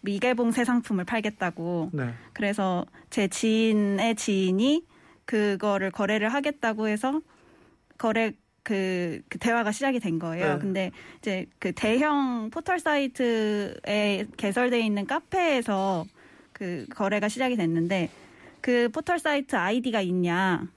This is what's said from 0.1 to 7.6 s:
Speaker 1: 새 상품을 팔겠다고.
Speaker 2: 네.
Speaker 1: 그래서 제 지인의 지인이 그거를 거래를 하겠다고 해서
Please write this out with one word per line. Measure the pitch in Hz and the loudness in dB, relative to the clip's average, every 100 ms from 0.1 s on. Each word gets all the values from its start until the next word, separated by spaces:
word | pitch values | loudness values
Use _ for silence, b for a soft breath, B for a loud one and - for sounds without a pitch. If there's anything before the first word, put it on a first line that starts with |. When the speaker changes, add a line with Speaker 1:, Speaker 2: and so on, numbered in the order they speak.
| 202 247 240 233 | 0 0 2 2
Speaker 1:
새 | 240 | 2
상품을 | 240 240 233 196 180 | 2 2 2 -2 0
팔겠다고. | 233 214 214 180 165 170 175 156 | -2 -2 -4 -6 -4 -4 -2 -2
Speaker 2:
네. | 160 123 120 B | -4 -4 -6 B
Speaker 1:
그래서 | - 202 208 190 175 - B B | -4 -4 0 0 0 -4 B B
제 | - 196 | -2 -2
지인의 | - 226 220 226 214 202 196 226 220 | 0 2 4 4 4 2 2 0 0
지인이 | - 196 185 185 247 302 330 B B B - | 0 2 2 2 4 2 -2 B B B -4
그거를 | 220 208 196 214 196 190 | 0 0 0 0 0 -2
거래를 | - 202 214 214 | -2 0 2 0
하겠다고 | 277 294 294 226 214 220 | 0 -2 -2 -2 0 -2
해서 | 214 254 302 - b b b | 0 0 -2 -4 b b b